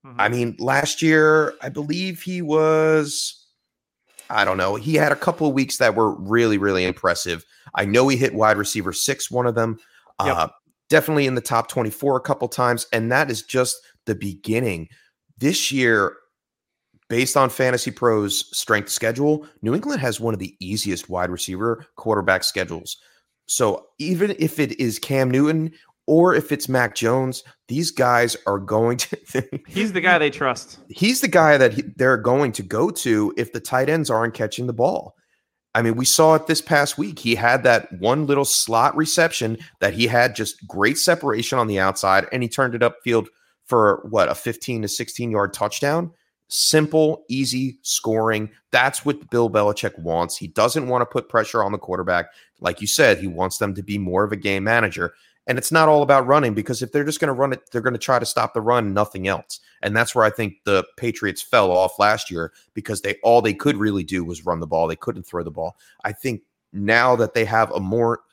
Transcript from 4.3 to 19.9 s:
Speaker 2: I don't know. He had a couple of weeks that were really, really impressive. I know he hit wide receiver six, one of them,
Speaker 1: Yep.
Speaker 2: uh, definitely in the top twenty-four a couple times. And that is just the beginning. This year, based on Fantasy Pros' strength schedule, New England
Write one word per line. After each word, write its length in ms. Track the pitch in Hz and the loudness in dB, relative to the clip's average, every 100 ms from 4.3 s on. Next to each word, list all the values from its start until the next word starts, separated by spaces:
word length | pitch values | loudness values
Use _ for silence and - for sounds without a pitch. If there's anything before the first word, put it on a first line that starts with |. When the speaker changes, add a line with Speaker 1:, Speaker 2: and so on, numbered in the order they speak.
Speaker 2:
I 140 | 117 | 0
don't 140 | 98 95 | 0 2
know. 160 | 92 | -2
He 200 | 107 120 151 | -2 0 2
had 160 | 151 | 2
a 40 | 135 | 0
couple 320 | - 165 151 | -2 0 0
of 60 | |
weeks 240 | 131 131 - | 0 -2 2
that 160 | 123 | 2
were 200 | 104 110 | 4 0
really, 440 | - 95 113 113 104 | 0 0 2 2 2
really 260 | 101 92 | 2 0
impressive. 600 | 92 92 92 87 90 82 - _ - | 0 0 -2 -2 -4 -8 -10 _ -10
I 100 | - | -4
know 240 | 101 113 135 | 2 4 4
he 80 | 127 | 2
hit 180 | 131 | 0
wide 220 | 104 107 101 | 2 2 2
receiver 380 | 101 110 92 | 0 -4 -6
six, 360 | - - 135 - | -4 -4 -4 -4
one 160 | 123 123 | -2 0
of 80 | |
them, 240 | 117 113 113 _ _ _ - | 0 -2 -4 _ _ _ -4
Speaker 1:
Yep. 120 | 98 107 | -2 0
Speaker 2:
uh, 120 | 80 _ _ _ _ | -4 _ _ _ _
definitely 380 | 156 151 151 135 | 2 2 0 0
in 80 | |
the 80 | 127 | -2
top 260 | - 117 113 | -2 -2 -2
twenty-four 480 | - 110 - 139 127 | -4 -4 -2 0 0
a 40 | |
couple 280 | - 135 123 | -2 -4 -4
times. 380 | - 123 117 - | 0 0 0 -2
And 200 | 117 113 | -2 0
that 180 | 131 143 | 0 0
is 120 | 110 | -4
just 340 | - 131 127 - _ _ - | -4 -2 -2 -4 _ _ -6
the 80 | |
beginning. 760 | 101 101 92 - 113 123 85 82 _ _ _ _ _ | -6 -6 -10 -4 -2 -2 -4 -10 _ _ _ _ _
This 340 | 139 143 - | -2 0 -2
year, 460 | 135 123 110 95 - _ _ _ _ _ _ _ _ _ | 0 2 2 0 -4 _ _ _ _ _ _ _ _ _
based 280 | 117 131 147 | -2 2 2
on 140 | 131 | 2
Fantasy 400 | - 127 123 - | 2 0 0 -4
Pros' 540 | - 123 110 101 - - - | -2 0 2 0 -4 -6 -8
strength 320 | - 107 104 | 0 -2 0
schedule, 580 | - 113 117 147 151 151 _ | -4 -4 0 0 0 -4 _
New 120 | 107 | -2
England 260 | 156 285 | -2 -2